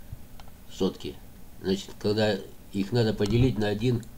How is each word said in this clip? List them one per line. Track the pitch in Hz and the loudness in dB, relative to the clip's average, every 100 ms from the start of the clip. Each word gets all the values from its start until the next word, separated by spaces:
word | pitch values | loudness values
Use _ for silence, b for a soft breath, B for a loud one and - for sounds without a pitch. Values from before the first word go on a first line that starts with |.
| B - - - - - - | B -12 -12 -14 -14 -16 -10
Сотки. | - 95 - - - - - - - | 0 0 0 -8 -10 -14 -16 -16 -4
Значит, | - - - - | 0 0 -2 -4
когда | - 107 107 98 - - - | 0 4 2 2 -4 -14 -6
их | 101 98 | -2 2
надо | 120 110 | 4 4
поделить | 101 101 117 131 104 | 4 4 6 6 4
на | 104 | 0
один, | 104 123 117 - | 2 2 2 -2